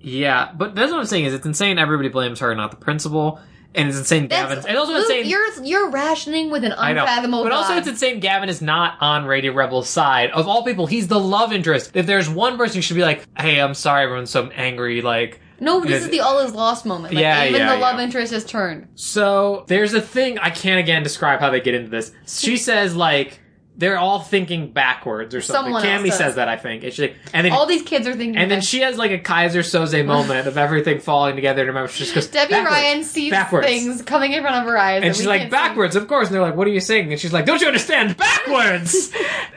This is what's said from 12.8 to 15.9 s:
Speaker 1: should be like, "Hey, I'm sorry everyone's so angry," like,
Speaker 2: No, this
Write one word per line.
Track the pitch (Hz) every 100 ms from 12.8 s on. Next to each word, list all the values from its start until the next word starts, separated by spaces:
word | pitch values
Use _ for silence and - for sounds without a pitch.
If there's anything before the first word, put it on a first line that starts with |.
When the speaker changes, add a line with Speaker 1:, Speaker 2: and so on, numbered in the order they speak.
Speaker 1:
should | - 170
be |
like, | 170 147 - -
"Hey, | 156 147
I'm | 139
sorry | 139 151 143
everyone's | 135 127 123
so | 131 120 -
angry," | 127 123 120 120
like, | 120 117 117 - - -
Speaker 2:
No, | 277 370
this | 330